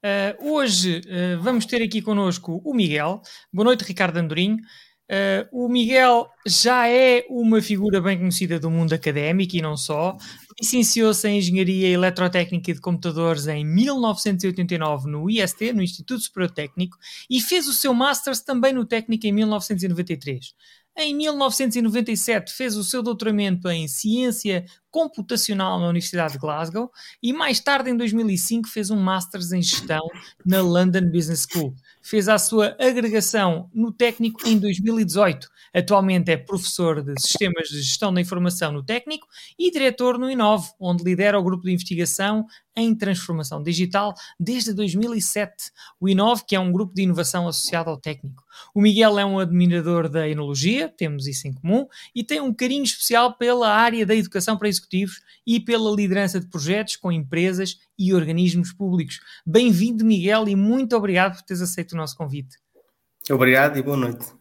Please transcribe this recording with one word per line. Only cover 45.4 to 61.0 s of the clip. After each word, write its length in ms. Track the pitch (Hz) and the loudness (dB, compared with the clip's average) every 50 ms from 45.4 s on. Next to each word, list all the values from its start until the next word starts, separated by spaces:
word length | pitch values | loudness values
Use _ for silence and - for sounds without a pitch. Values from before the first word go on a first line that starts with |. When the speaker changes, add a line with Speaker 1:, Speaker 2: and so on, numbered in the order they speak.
| 208 202 _ - - - _ - - - _ _ | -6 -6 _ -14 -16 -16 _ -20 -20 -20 _ _
Speaker 1:
O 80 | 180 190 | 0 2
Inove, 360 | 190 190 202 226 240 214 - - | 2 4 4 2 2 0 -2 -2
que 80 | 202 | -2
é 40 | 190 | 0
um 120 | 185 180 | 0 0
grupo 220 | 175 180 214 185 185 | 0 0 -2 -4 -2
de 80 | 190 | -2
inovação 460 | 190 185 175 180 170 - - 180 175 170 | 0 0 0 0 -2 -2 -2 -2 -4 -2
associado 420 | 156 - - - - 170 165 165 | -4 -4 -4 -2 -2 -4 -4 -4
ao 80 | 156 131 | -8 -8
Técnico. 460 | - 156 151 135 - 139 - - _ _ - - - - _ | -8 -10 -10 -10 -12 -16 -16 -16 _ _ -20 -20 -20 -4 _
O 40 | 208 | 4
Miguel 380 | 202 214 202 214 226 214 208 202 | 4 6 6 6 6 6 6 4
é 80 | 202 | 0
um 140 | 202 196 190 | 0 0 0
admirador 680 | 190 170 170 180 180 175 170 175 160 170 175 170 160 151 | 0 2 4 4 4 4 4 2 0 0 0 0 0 0
da 220 | 139 165 156 151 | -2 -2 -2 -2
enologia, 580 | 156 147 147 143 143 135 139 185 226 269 320 320 | -2 -4 -4 -4 -4 -2 0 0 0 0 -2 -4
temos 380 | _ - 180 156 147 143 131 | _ -6 -6 -4 -4 -6 -6
isso 220 | 143 135 131 - 143 | -8 -8 -8 -8 -8
em 60 | 131 | -10
comum, 340 | 135 - 170 202 247 277 262 - - - - _ | -6 -2 0 0 0 0 -2 -12 -20 -20 -12 _
e 100 | 240 233 | -8 -4
tem 160 | - 294 302 | -4 -4 -2
um 140 | 285 262 220 | -2 -4 -2
carinho 300 | - 254 254 262 285 277 | -2 -2 -2 0 0 -2
especial 520 | 226 - - - - 240 233 240 247 233 | -2 -2 -2 -2 2 4 4 4 2 0
pela 340 | _ 240 240 247 247 240 214 | _ 0 0 2 2 2 2
área 360 | 208 214 233 240 226 226 214 | 4 4 4 4 2 0 0
da 100 | 190 220 | 2 2
educação 400 | 220 208 - - 196 180 - 220 | 2 0 0 -4 -4 -2 -2 -2
para 120 | 190 208 208 | 0 0 -2
executivos 540 | 196 - - _ - 185 196 185 180 - _ _ - _ _ - | -2 -2 -6 _ -4 -2 -2 -2 -8 -14 _ _ -20 _ _ 0
e 120 | 226 240 | 0 0
pela 300 | 226 - 233 226 220 214 | 0 0 0 0 2 0
liderança 500 | 208 202 208 190 185 196 202 180 185 190 | 0 0 2 2 2 2 0 0 -2 -4
de 80 | 175 - | -6 -6
projetos 500 | - 170 139 156 190 208 220 - - - | -8 -6 -2 0 0 -2 -2 -4 -8 -6
com 140 | - 185 | -4 -2
empresas 680 | 170 160 147 131 147 165 175 190 185 180 190 180 - _ _ _ _ - | -2 -2 -2 -2 0 0 0 2 0 -2 -4 -6 -8 _ _ _ _ -2
e 160 | 190 185 190 | 0 2 2
organismos 600 | 180 160 151 165 170 180 180 175 175 170 180 - | 2 2 0 0 2 2 2 2 2 -2 -2 -4
públicos. 480 | - 196 190 180 180 156 131 - - _ - - - _ | -6 -4 -2 0 -2 -2 -4 -8 -16 _ -20 -20 -12 _
Bem-vindo, 600 | 165 156 220 247 240 202 170 202 233 240 214 220 | 2 4 4 6 6 4 4 4 0 0 2 4
Miguel, 420 | 226 220 190 170 196 208 220 220 208 | 4 4 4 4 2 2 2 2 2
e 80 | 202 | 2
muito 400 | 196 196 214 233 262 269 226 240 | 2 2 2 2 2 0 0 0
obrigado 420 | 226 | 0